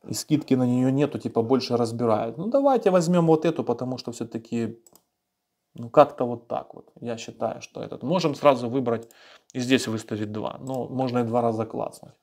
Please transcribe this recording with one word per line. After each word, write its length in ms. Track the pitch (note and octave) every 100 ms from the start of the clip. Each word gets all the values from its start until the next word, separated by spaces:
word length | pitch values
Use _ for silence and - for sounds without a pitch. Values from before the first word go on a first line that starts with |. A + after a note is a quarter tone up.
| -
И 40 |
скидки 420 | - - D3+ - C3
на 100 | B2
неё 240 | B2 B2+
нету, 280 | C3 D3 G#2+
типа 240 | A2+ -
больше 340 | A2+ C3 - A#2+
разбирают. 600 | A2+ A#2 A#2 G#2+ A#2 A#2+
Ну 100 | G3
давайте 420 | C#4 C#4 C4 G3+
возьмём 360 | F#3 E3 F3+ E3
вот 180 | D#3+ E3
эту, 180 | D#3
потому 340 | A#2+ A#2+ B2+ B2+
что 120 | -
всё-таки, 680 | A#2 A#2 A#2+ A#2 A#2+ A2+ A2+ _ _ _ _ _ _ _ _ _ -
ну 140 | A#2
как-то 360 | D3+ C#3+ - B2
вот 220 | A#2 _
так 260 | - -
вот. 180 | - _ -
Я 160 | A#2 A2+
считаю, 440 | - - A#2+ -
что 200 | - -
этот. 220 | - -
Можем 320 | B2 F3+ E3 C#3
сразу 340 | C#3+ B2+ A#2+
выбрать 400 | C3+ A#2+ A2+ - _ - - _
и 60 | B2+
здесь 260 | B2 C3 -
выставить 440 | A2 - G#2+ G#2+
два. 260 | G#2+ - -
Но 280 | C3 C3 -
можно 300 | B2+ C3 B2
и 40 |
два 180 | A2+ A#2+
раза 240 | A#2 A2+ A2
клацнуть. 480 | - - - - _